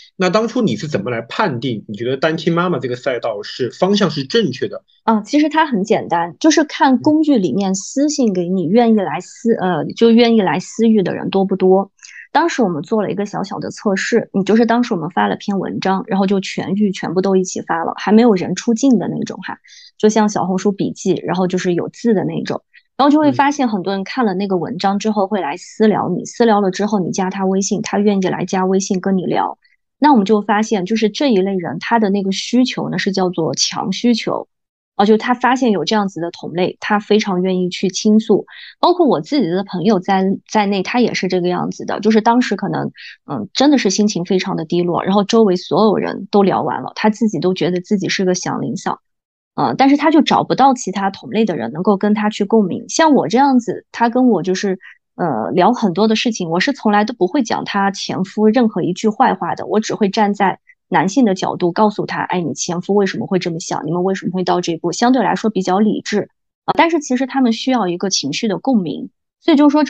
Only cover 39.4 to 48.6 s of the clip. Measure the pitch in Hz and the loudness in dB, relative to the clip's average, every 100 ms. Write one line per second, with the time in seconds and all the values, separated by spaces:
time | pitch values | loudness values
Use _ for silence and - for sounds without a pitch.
39.4 | 175 180 196 180 175 196 185 190 190 190 | 0 -2 -4 -2 0 0 2 0 0 -2
40.4 | - 214 202 202 185 247 226 - 185 185 | -2 0 0 -2 -2 0 0 0 -2 0
41.4 | 175 175 156 - - - 208 220 220 240 | 0 -2 -4 -6 -8 -2 2 4 4 2
42.4 | 240 196 190 143 139 - - - - 131 | 2 -2 -4 -4 -6 -8 -20 -18 -10 -8
43.4 | 101 - 277 277 202 196 208 175 180 190 | -4 0 4 4 2 2 0 0 -2 -2
44.4 | 190 165 160 175 175 165 - 202 196 233 | -2 -6 -2 -2 0 -2 0 0 2 4
45.4 | 214 180 - 156 214 165 - - 196 208 | 4 2 0 2 2 2 -2 -6 -2 2
46.4 | 196 104 139 - - - 220 208 220 160 | 2 2 -2 -6 -8 0 0 2 0 0
47.4 | 180 185 160 180 180 208 185 - 185 180 | -2 0 -2 -2 -2 -2 -2 -2 0 -2
48.4 | 139 151 | -4 -6